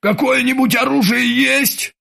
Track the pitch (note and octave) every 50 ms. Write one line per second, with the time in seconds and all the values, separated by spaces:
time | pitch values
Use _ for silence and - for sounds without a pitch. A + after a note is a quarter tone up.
0 | - G3+ G#3+ - C#4+ C4 C4 C4 B3 B3 C4 C4 C4 A3+ A3+ A#3 B3 C4+ C#4 C#4
1 | A3+ F3+ A#3+ B3 B3 A#3+ A#3+ B3 C4 C4 C4 C#4 C#4 - - - - - _ _